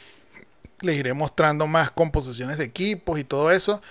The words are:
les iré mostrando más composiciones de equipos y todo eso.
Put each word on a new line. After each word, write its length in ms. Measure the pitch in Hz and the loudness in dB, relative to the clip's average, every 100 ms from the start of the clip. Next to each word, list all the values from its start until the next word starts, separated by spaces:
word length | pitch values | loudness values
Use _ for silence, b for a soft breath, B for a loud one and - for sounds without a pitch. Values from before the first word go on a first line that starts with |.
| B B B B - _ - _ | B B B B -20 _ -20 _
les 160 | 180 143 | -2 0
iré 160 | 127 | -2
mostrando 520 | 139 151 - 156 151 156 | -2 -4 2 2 2 2
más 240 | 151 139 | 2 0
composiciones 720 | - 160 151 127 120 127 151 | 0 0 0 -4 -8 -8 -6
de 60 | 127 | -6
equipos 520 | 143 196 208 - 151 | -4 -4 -4 -4 -6
y 60 | |
todo 260 | 135 139 156 | -2 0 4
eso. 320 | 185 196 208 B | 4 2 -2 B